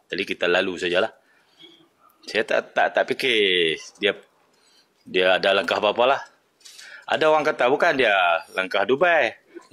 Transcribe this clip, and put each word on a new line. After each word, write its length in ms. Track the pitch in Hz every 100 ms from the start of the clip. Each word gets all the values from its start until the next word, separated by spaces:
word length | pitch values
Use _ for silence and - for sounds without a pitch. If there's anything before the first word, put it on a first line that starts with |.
| -
Jadi 100 | 87
kita 220 | 98 92 87
lalu 320 | 90 95 85
sajalah. 320 | 90 87 110 - _ _ _ _ - _ _ _ _ _ -
Saya 160 | 101 110
tak, 320 | - - -
tak, 100 | 92
tak 100 | - 98
fikir 680 | - 135 113 101 90 82 78 - -
dia, 160 | 101 95 - _ _ _ _ _ _ _
dia 400 | - 90 92 92
ada 160 | 95 98
langkah 240 | 90 98
apa-apa 220 | 104 101 123
lah. 160 | 135 - _ _ _ - - - - -
Ada 240 | 120 156
orang 160 | 156 151
kata 180 | - 123
bukan 260 | 143 180 143
dia 160 | 120 98 87 82 -
langkah 320 | 95 92 101 101
Dubai, 480 | 135 175 165 120 - _ - -